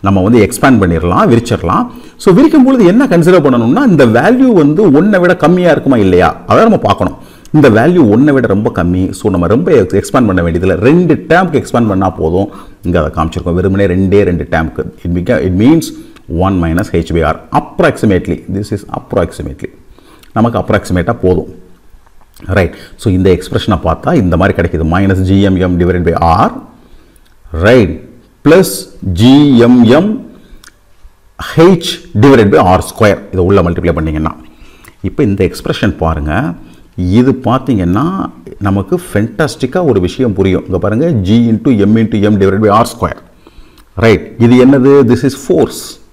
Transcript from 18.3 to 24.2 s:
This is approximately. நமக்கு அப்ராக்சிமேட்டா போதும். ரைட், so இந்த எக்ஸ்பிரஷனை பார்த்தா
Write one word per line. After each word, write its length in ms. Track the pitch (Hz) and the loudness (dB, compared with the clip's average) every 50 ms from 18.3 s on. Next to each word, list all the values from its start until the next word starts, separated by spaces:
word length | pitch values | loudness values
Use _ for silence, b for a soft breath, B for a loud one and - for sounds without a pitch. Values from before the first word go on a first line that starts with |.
| 85 - - - 98 | -8 -8 -8 -10 -8
This 120 | 95 104 - 113 | -8 -8 -8 -8
is 60 | 101 - - - - | -10 -10 -10 -12 -12
approximately. 720 | - - - - 87 82 - - - 69 67 - - - - - - - b b b b b b b b b | -12 -6 -4 -4 -4 -4 -6 -12 -14 -14 -14 -14 -16 -18 -18 -18 -20 -20 b b b b b b b b b
நமக்கு 220 | 110 113 117 - - | -2 -2 0 0 -4
அப்ராக்சிமேட்டா 540 | - - 104 101 - - 92 90 87 - - - - | -4 -2 -2 -4 -2 -2 -4 -4 -2 -4 -6 -2 0
போதும். 260 | 92 90 85 - - - - - - - _ _ - - - _ _ _ - - _ _ - - - 95 101 | 0 0 0 -4 -8 -16 -20 -20 -20 -20 _ _ -20 -20 -20 _ _ _ -20 -20 _ _ -20 -10 -4 -2 -2
ரைட், 180 | 92 80 B B B B B - - | -2 -2 B B B B B -8 -4
so 40 | 113 92 | -2 -2
இந்த 120 | 92 92 95 90 | 0 2 0 0
எக்ஸ்பிரஷனை 400 | 87 - - - - - - 101 78 - | 0 -2 -6 -6 -6 -2 -2 -4 -2 -2
பார்த்தா 260 | 85 78 - - 131 170 160 | -4 -4 -4 -2 -2 -2 0